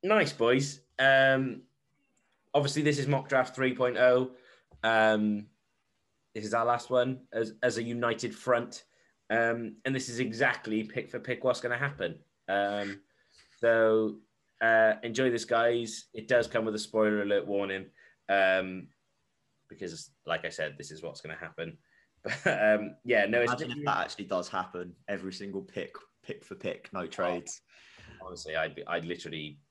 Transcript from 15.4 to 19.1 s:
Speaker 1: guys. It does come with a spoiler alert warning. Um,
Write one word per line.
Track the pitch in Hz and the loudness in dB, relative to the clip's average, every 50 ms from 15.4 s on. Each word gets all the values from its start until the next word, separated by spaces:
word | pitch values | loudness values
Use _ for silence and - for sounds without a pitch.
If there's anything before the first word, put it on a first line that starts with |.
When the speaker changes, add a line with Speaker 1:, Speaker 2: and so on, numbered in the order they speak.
| 113 | -2
Speaker 1:
guys. | - 120 117 117 117 120 120 117 110 - - - _ _ | 0 0 2 4 2 2 0 -2 -6 -10 -14 -16 _ _
It | 113 107 110 | -14 -4 2
does | 127 120 117 117 | 2 2 2 2
come | - 117 110 | -2 -2 -2
with | 110 104 | 0 -4
a | 107 | -4
spoiler | 107 - - 110 107 107 107 104 101 | -8 -2 2 2 4 4 2 0 0
alert | 101 101 101 - 101 | 0 0 0 0 0
warning. | 101 101 101 98 95 95 95 92 _ _ - - _ _ _ - | -2 -2 -2 -2 -4 -6 -8 -12 _ _ -20 -20 _ _ _ 0
Um, | 98 98 95 95 95 95 92 92 92 92 - - _ _ _ _ | 2 4 4 4 4 2 0 -2 -6 -10 -12 -16 _ _ _ _